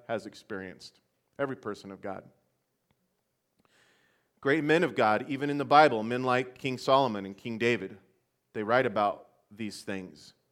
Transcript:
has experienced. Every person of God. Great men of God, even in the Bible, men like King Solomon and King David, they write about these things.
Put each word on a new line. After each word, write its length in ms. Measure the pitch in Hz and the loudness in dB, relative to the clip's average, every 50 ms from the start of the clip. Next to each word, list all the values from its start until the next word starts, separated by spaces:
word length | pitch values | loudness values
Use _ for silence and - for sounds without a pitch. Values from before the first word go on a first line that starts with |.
| - - | -10 -8
has 160 | 117 107 98 | -8 -6 -6
experienced. 760 | 107 - - - _ 107 95 95 92 90 - - - _ _ _ _ _ _ _ _ _ - | -10 -16 -18 -16 _ -12 -12 -12 -12 -16 -18 -20 -20 _ _ _ _ _ _ _ _ _ -8
Every 160 | 139 139 131 | -8 -6 -6
person 340 | 123 - 113 104 - - 101 | -10 -10 -12 -12 -10 -12 -16
of 120 | 98 92 | -18 -12
God. 240 | - 101 95 98 - - _ _ _ _ _ _ _ _ _ _ _ _ _ _ _ _ _ _ _ _ _ _ _ _ _ _ _ _ _ _ _ _ _ _ _ _ _ _ _ _ _ _ | -12 -12 -12 -12 -14 -20 _ _ _ _ _ _ _ _ _ _ _ _ _ _ _ _ _ _ _ _ _ _ _ _ _ _ _ _ _ _ _ _ _ _ _ _ _ _ _ _ _ _
Great 240 | - 135 143 160 147 | 0 0 0 2 2
men 180 | 147 151 170 180 | 2 4 4 2
of 100 | 143 101 | 0 0
God, 300 | 127 120 107 110 107 127 127 | 2 2 4 2 2 -2 -4
even 200 | 139 131 143 143 | -6 -6 -4 -4
in 80 | 143 143 | -4 -4
the 60 | 139 | 0
Bible, 400 | - 143 147 156 147 120 110 110 | 6 8 8 8 8 6 0 -2
men 200 | 113 120 127 131 | -2 -4 -2 0
like 340 | 127 123 127 127 127 - - | 0 0 0 0 -4 -10 -8
King 200 | - 135 127 127 | -6 -6 -6 -4
Solomon 480 | - - 135 135 139 123 107 101 98 | 0 2 4 4 4 2 -2 -4 -8
and 120 | 95 98 - | -10 -14 -12
King 200 | - 123 117 110 | -10 -10 -6 -2
David, 400 | 117 120 120 104 95 95 107 101 _ _ _ _ _ _ _ _ _ _ _ | 0 0 0 0 -4 -10 -14 -16 _ _ _ _ _ _ _ _ _ _ _
they 100 | 117 107 | -8 -2
write 220 | 101 117 127 131 | 2 2 2 2
about 400 | 120 101 110 104 101 80 69 - _ _ _ _ _ | 2 0 0 0 0 -2 -4 -12 _ _ _ _ _
these 300 | 107 104 113 104 95 - | -14 -12 -10 -10 -10 -12
things. 520 | - - 101 95 92 87 76 73 - - _ _ _ _ | -10 -10 -10 -10 -10 -14 -18 -20 -20 -20 _ _ _ _